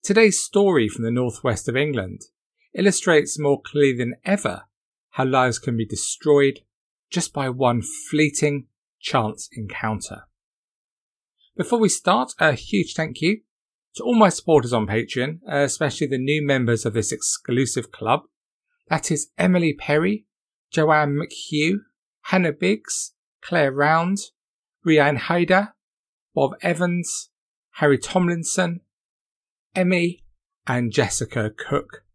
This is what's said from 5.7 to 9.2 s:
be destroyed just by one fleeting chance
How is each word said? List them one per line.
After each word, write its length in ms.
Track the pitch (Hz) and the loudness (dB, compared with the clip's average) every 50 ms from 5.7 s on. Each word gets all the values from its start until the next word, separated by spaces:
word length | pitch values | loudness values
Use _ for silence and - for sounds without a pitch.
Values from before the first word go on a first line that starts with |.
| 117 | -4
be 100 | 113 113 | -4 -4
destroyed 760 | 107 104 98 - - - - - 151 147 143 139 139 139 - _ _ _ _ _ _ _ _ _ _ | -4 -6 -8 -6 -8 -8 -4 2 4 4 4 4 2 0 -4 _ _ _ _ _ _ _ _ _ _
just 220 | - 180 165 - | -4 -4 -4 -4
by 160 | _ 151 135 131 | _ -6 -4 -4
one 340 | 123 127 135 123 120 120 | -2 0 2 2 2 0
fleeting 840 | 104 - - - - - - 151 156 151 147 - - 151 143 143 131 _ _ _ _ _ _ _ | -2 -6 -10 -12 -10 -4 0 0 0 0 0 0 -2 0 -2 -4 -8 _ _ _ _ _ _ _
chance 500 | - - - 135 | -12 -2 0 0